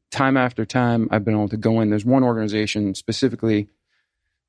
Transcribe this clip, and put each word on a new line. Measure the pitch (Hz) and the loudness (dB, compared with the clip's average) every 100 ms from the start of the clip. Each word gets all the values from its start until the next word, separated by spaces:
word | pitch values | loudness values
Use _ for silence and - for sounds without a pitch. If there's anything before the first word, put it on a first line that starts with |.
| - | -10
time | - 135 135 | -2 2 2
after | 127 120 107 | 0 -2 -4
time, | 127 120 117 110 | 0 2 2 0
I've | 107 | 0
been | 104 107 | 0 0
able | 101 | 0
to | 107 | -2
go | 113 113 | 0 2
in. | 107 | 2
There's | 107 117 | 0 2
one | 131 | 2
organization | 127 113 107 107 107 107 101 92 | 2 0 -2 -2 -2 -2 -4 -4
specifically. | - 110 131 117 113 104 104 _ _ _ _ _ _ _ | -6 -2 -2 0 0 0 -2 _ _ _ _ _ _ _